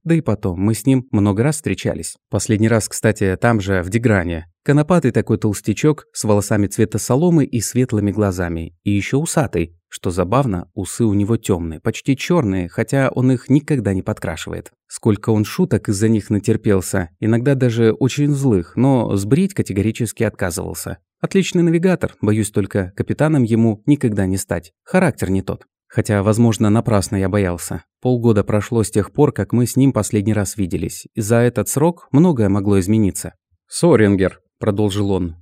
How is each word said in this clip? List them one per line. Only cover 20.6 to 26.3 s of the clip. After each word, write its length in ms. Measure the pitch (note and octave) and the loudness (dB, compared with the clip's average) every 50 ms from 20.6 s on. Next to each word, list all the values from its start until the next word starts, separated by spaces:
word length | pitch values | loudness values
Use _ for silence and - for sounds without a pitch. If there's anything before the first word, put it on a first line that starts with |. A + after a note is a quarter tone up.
| F2+ F2 F2 - - F#2+ F2 - _ _ _ _ | -8 -8 -8 -10 -10 -12 -12 -14 _ _ _ _
Отличный 440 | - E3 - G3 F#3 - - F3+ E3+ | -10 -2 0 0 0 2 0 2 2
навигатор, 500 | E3+ E3 E3+ E3 F#3+ F3+ E3 - - - _ | 2 2 2 2 2 0 0 -2 -6 -6 _
боюсь, 300 | - G#2+ G#2+ A2 G#2+ - | 0 0 0 0 0 -2
только 420 | - - G2+ G2 - G#2 F#2+ F2+ - | 0 -2 -2 0 -2 -4 -4 -4 -4
капитаном 460 | - G2 - G#2+ - C#3+ D#3 D#3 C#3+ B2 | -8 -6 -4 -2 0 0 2 2 2 2
ему 400 | G#2+ A#2 A2+ A2+ A2+ G#2+ G2 _ | 2 2 2 4 2 2 0 _
никогда 400 | - D3 C#3+ - B2 G2+ G2 G2 | 0 0 2 2 -2 0 0 0
не 100 | F#2 F#2+ | 0 0
стать. 360 | G2 - - G2+ F2 E2+ - _ _ _ | -2 -4 -4 -6 -8 -8 -12 _ _ _
Характер 460 | - - F#3 F#3 E3 - - - F2 | -2 0 2 2 2 0 -2 -4 -2
не 120 | F#2+ F#2+ F#2 | -2 -2 -2
тот. 220 | - G2 - - _ _ _ _ _ | -4 -8 -10 -10 _ _ _ _ _
Хотя, 340 | - - A2 - G#2+ G2+ F#2+ | -4 -4 0 0 0 0 0
возможно, 480 | G#2 | -2